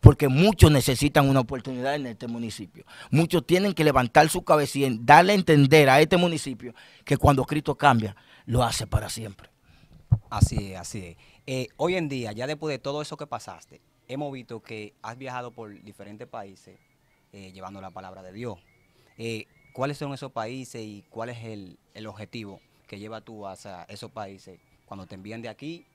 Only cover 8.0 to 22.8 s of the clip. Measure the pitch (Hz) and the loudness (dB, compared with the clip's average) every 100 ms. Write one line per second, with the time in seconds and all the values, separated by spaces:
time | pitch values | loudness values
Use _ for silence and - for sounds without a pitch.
8 | 107 101 _ - - 123 120 - 110 - | 0 -10 _ -20 -4 0 0 -2 -4 -4
9 | 113 - 107 98 - _ _ _ _ - | -6 -12 -12 -16 -20 _ _ _ _ -20
10 | _ 107 _ 110 98 107 98 92 90 110 | _ -2 _ -2 0 -2 -8 -12 -14 -14
11 | 90 82 _ _ - 131 127 _ 160 185 | -14 -20 _ _ -10 -8 -8 _ -4 -2
12 | 156 135 113 104 131 151 156 135 139 147 | -4 -6 -8 -8 -8 -8 -8 -8 -8 -8
13 | 151 151 147 120 - 85 _ 78 _ _ | -10 -14 -12 -12 -12 -20 _ -20 _ _
14 | _ 135 147 135 117 113 - 110 104 _ | _ -12 -10 -12 -16 -18 -14 -16 -16 _
15 | 110 120 131 127 123 113 107 101 104 98 | -18 -16 -14 -12 -14 -16 -20 -20 -20 -20
16 | 101 104 120 120 101 95 - - _ _ | -20 -18 -18 -16 -18 -20 -20 -20 _ _
17 | _ _ _ 104 95 95 92 98 95 90 | _ _ _ -20 -20 -18 -18 -16 -18 -18
18 | 92 95 92 98 120 95 _ _ _ _ | -20 -20 -20 -14 -14 -14 _ _ _ _
19 | _ _ 117 110 - _ _ - 135 143 | _ _ -12 -12 -14 _ _ -10 -8 -8
20 | 147 139 135 120 110 131 127 117 107 101 | -12 -12 -14 -12 -12 -12 -14 -16 -16 -18
21 | _ 113 117 120 113 107 95 - _ - | _ -14 -12 -12 -14 -16 -18 -20 _ -18
22 | 110 98 104 120 104 98 _ _ | -18 -16 -16 -14 -14 -18 _ _